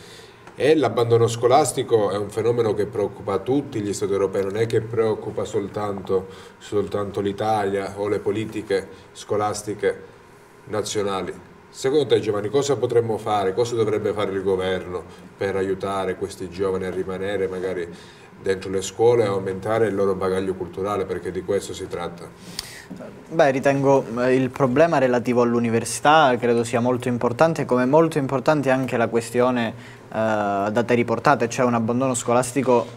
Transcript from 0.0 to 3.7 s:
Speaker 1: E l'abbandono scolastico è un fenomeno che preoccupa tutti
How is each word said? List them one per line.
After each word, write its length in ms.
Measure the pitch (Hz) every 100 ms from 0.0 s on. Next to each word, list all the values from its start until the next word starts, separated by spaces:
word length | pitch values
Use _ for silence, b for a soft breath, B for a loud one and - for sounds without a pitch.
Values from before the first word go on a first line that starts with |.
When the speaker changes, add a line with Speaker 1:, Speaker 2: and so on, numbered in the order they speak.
| B B B B B
Speaker 1:
E 200 | - 131 156
l'abbandono 500 | 120 110 117 117 113
scolastico 840 | 117 120 135 147 - 120 117 98
è 60 | 101
un 140 | 101
fenomeno 420 | - 110 120 110
che 140 | 101 98
preoccupa 500 | 107 98 - 92 95
tutti 460 | - 139 135